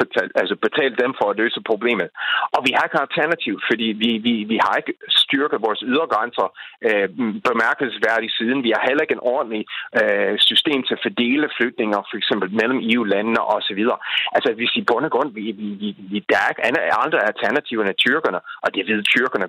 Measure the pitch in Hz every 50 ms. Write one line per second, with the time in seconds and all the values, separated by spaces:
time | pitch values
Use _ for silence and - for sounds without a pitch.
0 | 123 - - 117 113 - - - 98 92 98 - - 107 - 156 143 135 110 117
1 | 123 131 131 - 110 101 98 107 110 120 - 131 101 - 113 98 110 123 120 98
2 | 85 80 - - - - - - - - - 151 127 135 - 139 156 170 - 156
3 | 139 - - 170 151 160 170 - - 127 98 - - - 120 110 113 113 104 107
4 | 110 117 113 107 110 120 120 110 104 107 113 98 92 95 104 139 - - - -
5 | - - - - - - - 135 143 151 147 110 107 110 104 - 107 127 127 156
6 | 165 - 113 104 113 120 - - 98 92 - - - - - - 123 113 107 104
7 | 98 95 95 117 123 110 101 110 - 127 120 113 113 120 147 - 143 117 101 101
8 | 110 110 113 113 113 110 - - 113 117 131 139 123 113 107 101 - 127 135 151
9 | 156 - 127 107 - 123 123 147 135 110 113 107 104 - - - - - - 117
10 | 107 107 104 101 101 98 104 101 - - 110 - - 160 143 131 127 - 117 -
11 | - 117 101 - 120 120 131 151 151 131 - - 117 127 123 - 117 107 104 101
12 | 95 - - 104 - - 123 104 95 92 101 113 110 123 131 127 - 113 113 123
13 | 113 101 98 98 107 113 120 117 - - 107 101 - - 104 98 107 117 104 -
14 | - - - - - - - - - 131 110 110 120 - - 120 101 - 120 113
15 | 147 156 - 117 143 147 101 110 104 113 101 104 107 104 101 98 104 104 143 -
16 | 98 92 202 208 - - 214 202 202 127 - - - - - 151 87 82 - 110
17 | 127 156 165 135 104 107 - - - 104 120 147 - - 120 110 104 98 92 -
18 | - 120 131 160 156 120 92 87 - - - - - - - 98 92 92 110 104
19 | 101 - - - 123 131 - 104 95